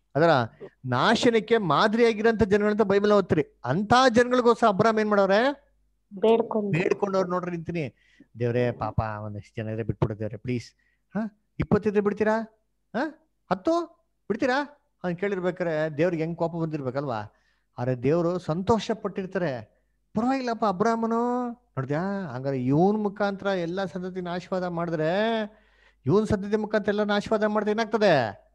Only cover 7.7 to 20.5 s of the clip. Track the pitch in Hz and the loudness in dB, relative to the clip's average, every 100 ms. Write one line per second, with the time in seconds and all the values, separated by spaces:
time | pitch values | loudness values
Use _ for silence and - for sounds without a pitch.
7.7 | 170 131 - _ _ _ 113 120 120 123 | -6 -6 -10 _ _ _ -4 -2 2 0
8.7 | 117 110 - 110 107 107 104 - - 107 | -2 -4 -4 -4 -6 -10 -12 -12 -10 -6
9.7 | 110 107 107 107 104 107 110 123 123 - | -6 -6 -4 -4 -4 -8 -8 -6 -6 -8
10.7 | _ _ _ _ 196 220 - _ - - | _ _ _ _ -8 -8 -12 _ -10 0
11.7 | 208 214 202 202 202 214 220 220 _ _ | 0 2 0 0 0 0 0 -4 _ _
12.7 | _ _ 214 302 285 _ _ - 190 330 | _ _ -6 -6 -8 _ _ -6 -4 0
13.7 | 339 330 _ _ _ - 214 269 262 285 | -2 -2 _ _ _ -8 -2 0 0 -4
14.7 | - _ _ 180 175 202 190 180 175 170 | -12 _ _ -8 -4 -4 -2 -2 -2 -2
15.7 | 151 156 143 175 170 160 170 165 170 165 | -2 -2 0 0 0 -4 -4 -4 -4 -4
16.7 | 151 127 131 143 110 107 _ _ _ _ | -4 -6 -4 -4 -6 -8 _ _ _ _
17.7 | - 123 127 127 170 170 180 - 160 190 | -6 -4 0 2 2 0 -2 -4 -2 0
18.7 | 226 - 220 202 202 185 190 170 120 104 | 0 0 -6 -6 -8 -6 -4 -4 -4 -10
19.7 | _ _ _ _ 214 240 269 247 | _ _ _ _ -4 -2 -2 -2